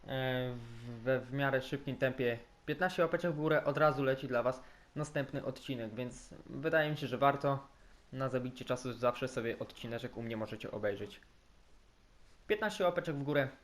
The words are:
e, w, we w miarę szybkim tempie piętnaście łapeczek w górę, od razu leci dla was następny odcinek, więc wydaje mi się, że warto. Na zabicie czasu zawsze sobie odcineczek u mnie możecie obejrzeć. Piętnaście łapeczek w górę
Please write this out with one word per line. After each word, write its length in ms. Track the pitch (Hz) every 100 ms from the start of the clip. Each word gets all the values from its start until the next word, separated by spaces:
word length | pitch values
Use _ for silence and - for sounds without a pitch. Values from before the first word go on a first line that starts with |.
e, 40 | - 131 131 127 127 123
w, 460 | 117 117 120 117
we 160 | 117 131
w 140 | 127
miarę 280 | 139 139 135
szybkim 360 | 127 139 143 123
tempie 420 | 131 127 123 117 - - -
piętnaście 360 | 147 185 -
łapeczek 300 | 165 170 175
w 40 | 151
górę, 280 | 156 151
od 140 | - 143
razu 260 | 151 139
leci 240 | 139 135 139
dla 160 | 123
was 200 | 120 131 - - - -
następny 500 | 151 151 135 139 -
odcinek, 500 | 131 - 127 113 110
więc 380 | 123 120 - - -
wydaje 460 | 135 156 160 151
mi 60 | 151
się, 100 | 135
że 100 | 120
warto. 500 | 139 139 143 139 - - - - -
Na 180 | 131 131
zabicie 360 | 127 123 - -
czasu 280 | 127 127
zawsze 340 | 113 123 120 131
sobie 320 | 131 113 113
odcineczek 580 | 110 - 117 117 120 -
u 60 |
mnie 140 | 117 113
możecie 340 | 110 107 -
obejrzeć. 500 | 107 104 98 101 - - - _ - - - - _ - - - - -
Piętnaście 360 | 208 214 -
łapeczek 320 | 180 175 165 143
w 80 |
górę 260 | 139 143 131 -